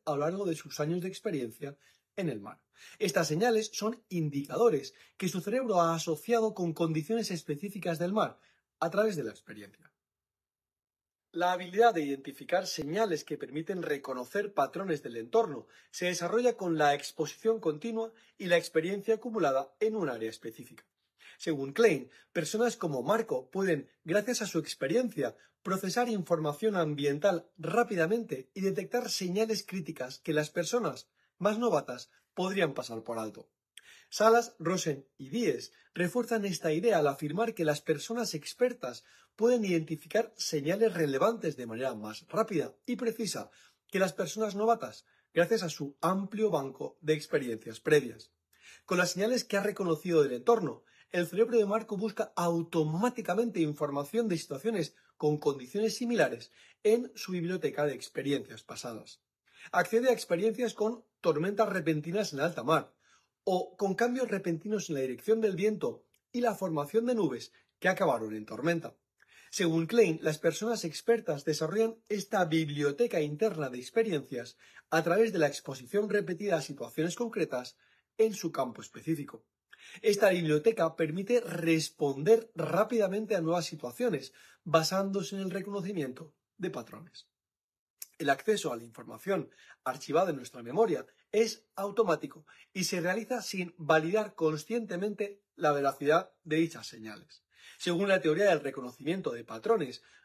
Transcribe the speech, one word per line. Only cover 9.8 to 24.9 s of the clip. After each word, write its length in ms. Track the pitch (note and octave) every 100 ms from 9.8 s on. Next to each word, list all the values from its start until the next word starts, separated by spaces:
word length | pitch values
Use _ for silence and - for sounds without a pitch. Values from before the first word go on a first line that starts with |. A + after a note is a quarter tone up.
| _ _ _ _ _ _ _ _ _ _ _ _ _ _ _
La 200 | E3+ F3+
habilidad 420 | F3+ F3+ F#3+ A#3
de 80 | E3+
identificar 640 | D3 C#3 C#3 C3+ - F3+ F#3
señales 600 | - D3 F3+ A3 D#3 -
que 120 | D3
permiten 460 | B2 C#3+ D#3+ F#3
reconocer 680 | D#3 C#3+ C#3 C3 B2 G3+ G3+
patrones 500 | - C3+ - F#3+ D#3
del 140 | C3 A#2+
entorno 500 | A#2 A3 A3 C3+ - _ _
se 140 | - F3
desarrolla 500 | F3 F3 A3 B3 A#3
con 220 | F#3 D#3+
la 160 | D3
exposición 680 | C#3+ - - D3+ - A3 A3+
continua 540 | E3+ D3+ A#3 A3+ A3+ A3+ _ -
y 80 | F#3+
la 120 | E3+
experiencia 580 | E3 D#3+ E3 G3+ G3+ A3
acumulada 580 | B3 A3 D#3 C3+ C#3 -
en 160 | G#3+ G#3+
un 120 | D#3
área 200 | A#2 A2+
específica. 560 | A2 A#2 - A#2+ - - _ _ _ - -
Según 360 | - D3 C3+
Klein, 360 | C#3+ A3+ C#3 - - _
personas 460 | - D#3 G#3+ A#3+ -
como 260 | F3 C3+
Marco 460 | B2 A3 A3+ - -
pueden, 380 | F#3+ F#3+ D#3 - _ -
gracias 360 | G3+ G#3 A#3+
a 40 | G3+
su 140 | E3+
experiencia, 760 | - - C3+